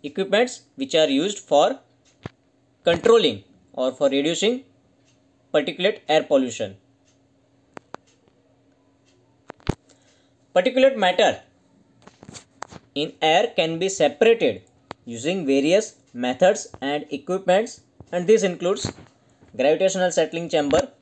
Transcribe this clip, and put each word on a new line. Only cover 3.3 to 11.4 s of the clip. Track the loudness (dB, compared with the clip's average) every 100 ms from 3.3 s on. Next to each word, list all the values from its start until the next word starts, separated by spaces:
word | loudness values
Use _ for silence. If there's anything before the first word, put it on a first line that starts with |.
| -4 _ _ _
or | -6 -6
for | 0 0
reducing | 0 -2 -2 -2 -2 -8 _ _ _ _ _ _ _ _
particulate | -4 -2 -2 -2 -2 0
air | 0
pollution. | 2 0 0 -6 -10 -10 _ _ _ _ _ _ _ _ _ -20 _ -20 _ _ _ _ _ _ _ _ _ _ _ _ _ _ _ -20 -10 -10 _ _ _ _ _ _ _
Particulate | 0 0 2 2 2
matter | 0 2 0 0